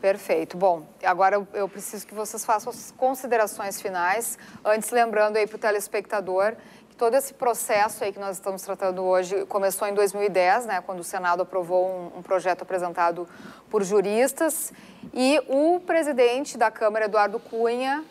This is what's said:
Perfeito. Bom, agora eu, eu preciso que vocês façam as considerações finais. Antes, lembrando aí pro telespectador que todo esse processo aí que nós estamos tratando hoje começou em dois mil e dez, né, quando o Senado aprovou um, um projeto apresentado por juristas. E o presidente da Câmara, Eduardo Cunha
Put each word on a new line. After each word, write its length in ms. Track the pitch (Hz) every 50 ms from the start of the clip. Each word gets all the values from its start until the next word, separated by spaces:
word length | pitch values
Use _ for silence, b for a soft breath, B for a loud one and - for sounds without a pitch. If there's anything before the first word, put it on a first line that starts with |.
Perfeito. 540 | - 196 196 202 - - 180 160 160 160 -
Bom, 300 | 180 196 190 175 160 151 - - - -
agora 320 | 185 185 175 190 190 196
eu, 100 | 202 196 196
eu 160 | - 208 196 190
preciso 380 | - 208 185 - - 208 -
que 80 | - 208
vocês 280 | 208 214 202 - 220
façam 280 | - - 226 214 226 247
as 200 | 226 240 - - -
considerações 840 | - 254 254 269 269 - 247 240 226 214 202 208 - 214 196 190 -
finais. 560 | - 208 185 180 175 180 196 226 226 - - B B B B B -
Antes, 260 | 202 214 220 208 -
lembrando 460 | 247 247 233 226 208 214 214 214 214
aí 100 | 220 208
pro 120 | 208 214 208
telespectador 960 | - 220 208 208 196 - - 208 196 - - 208 190 190 185 185 196 214 233 233 B B B B B B
que 80 | -
todo 160 | - 240 233
esse 220 | 233 277 269 - -
processo 680 | - - 247 220 - - - 233 208 208 220 214 -
aí 80 | 233 202
que 80 | 196 202
nós 200 | 202 196 190 180
estamos 240 | - 202 190 190
tratando 400 | - 202 190 180 208 190 185 185
hoje 420 | 185 185 185 185 185 175 196 190 -
começou 420 | - - 202 196 190 190 196 214
em 60 | 208
dois 220 | 202 202 208 196 196
mil 80 | 208
e 80 | 202 208
dez, 340 | 175 185 180 180 196 240 247
né, 160 | 220 202 180
quando 200 | 175 - 190 180
o 40 | 170
Senado 380 | - - 190 180 175 175 180
aprovou 440 | 180 180 - 190 175 165 185 180 180
um, 340 | 185 185 180 175 175 - 180
um 20 |
projeto 400 | 180 - 196 185 160 180 175 175
apresentado 680 | 185 - 185 185 180 175 170 175 170 170 170 175 175 B B B B B B B B _
por 160 | - 214 196
juristas. 880 | 175 208 208 185 202 208 226 254 269 269 - 320 311 269 - - - B B B B B B B B
E 260 | - 240 254 262 294 302 -
o 340 | - 262 277 302 330 359 359
presidente 760 | 359 - 339 330 311 294 285 240 247 233 240 262 294 - -
da 140 | 240 233 220
Câmara, 340 | 220 - 226 214 208 220 220
Eduardo 340 | 208 196 214 208 202 202 233
Cunha 640 | - - - 226 233 233 240 247 254 269 277 302 311 -